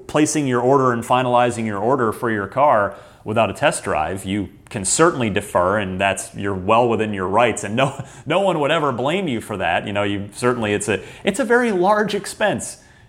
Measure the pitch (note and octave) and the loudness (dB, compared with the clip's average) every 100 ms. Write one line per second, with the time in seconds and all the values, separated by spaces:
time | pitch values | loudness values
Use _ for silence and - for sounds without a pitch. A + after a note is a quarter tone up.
0 | - D3+ D3+ D#3 C#3 B2 B2 C#3 B2+ A#2 | -4 0 2 0 0 2 4 4 4 0
1 | A2+ B2+ B2+ A#2+ B2 A2 A2+ G2+ A2 C3+ | 0 0 2 4 2 0 -4 -2 0 0
2 | A2+ - A#2 A2 F#2+ B2 D3 A2+ G2 - | 0 -2 -2 -2 -2 0 4 4 2 -4
3 | - - G#2+ A2 G#2 F#2+ D3+ E3+ G2+ D#2+ | -20 -14 -4 0 0 2 -2 0 -2 -2
4 | D#2 G2 F#2+ G#2 F#2+ - - F#2+ F#2+ - | -2 -4 -4 -4 -4 -10 -10 -6 -2 2
5 | E3+ C#3 A2+ G2 - F#2 F2+ G#2+ F#2+ F#2 | 4 2 -2 -2 -2 2 2 2 -2 0
6 | G2 F#2+ - - G2+ F#2+ F#2 A2+ B2 A2 | 0 0 -6 -8 -6 -2 2 4 4 0
7 | G#2+ G2+ F#2 G#2 A#2+ G2+ G2+ A2+ C#3 - | -2 -4 0 2 2 0 -4 0 0 -2
8 | - - - F3 G3 E3 C#3+ E3 D3 A#2 | -14 -12 -4 0 0 0 0 0 0 -2
9 | C3 F#3 F#3 A2 - G2+ F2 F#2 - G2+ | -2 -2 -2 -4 -4 -4 0 0 -2 -2
10 | G2+ G2+ G#2 - B2 A#2+ G#2+ G#2 A2 G2 | -2 -4 -8 -2 -2 0 0 0 0 -4
11 | - - - G3 A#3 A#3+ A#3+ F#3 F#3 G#3+ | -4 -6 -4 -2 2 2 2 2 2 2
12 | G#3 G3+ - - G#3+ C3 - - - - | 0 -4 -6 -2 0 0 -6 -14 -20 -20